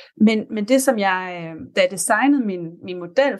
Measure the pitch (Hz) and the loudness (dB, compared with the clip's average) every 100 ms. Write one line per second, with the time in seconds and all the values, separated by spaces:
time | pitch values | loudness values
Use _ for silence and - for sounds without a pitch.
0 | - - 214 220 - 214 202 262 269 226 | -14 2 4 4 -2 -6 2 2 2 0
1 | 196 185 185 175 165 160 - - 185 190 | 0 -2 -4 -10 -10 -12 -8 0 0 0
2 | - 214 262 285 220 185 165 170 190 180 | -2 2 4 2 0 -4 -8 -12 -12 -10
3 | 175 175 277 208 | -6 0 0 0